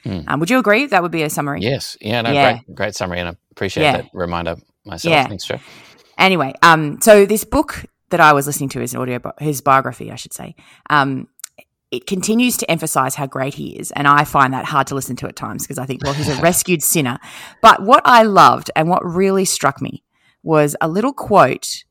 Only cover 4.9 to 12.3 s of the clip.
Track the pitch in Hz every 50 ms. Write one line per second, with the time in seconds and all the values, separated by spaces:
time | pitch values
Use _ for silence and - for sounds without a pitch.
4.9 | 87 85 - 170 165 147 131 117 104 90 - - - - - - - - - -
5.9 | _ _ _ _ _ - 185 190 190 165 139 131 - - - 170 160 156 156 147
6.9 | 143 - - 226 214 202 196 190 214 214 - - - 277 302 - - - - -
7.9 | _ _ _ _ 180 165 165 151 147 143 139 147 143 - 143 135 - 135 120 123
8.9 | 127 120 127 127 123 123 - - - - 151 151 147 127 - 135 135 135 131 127
9.9 | 123 - 113 107 123 - - - - - - - - _ _ _ _ _ _ -
10.9 | 151 147 135 139 135 131 - - _ _ - - _ - _ _ _ _ _ _
11.9 | - 120 - - 202 185 180 208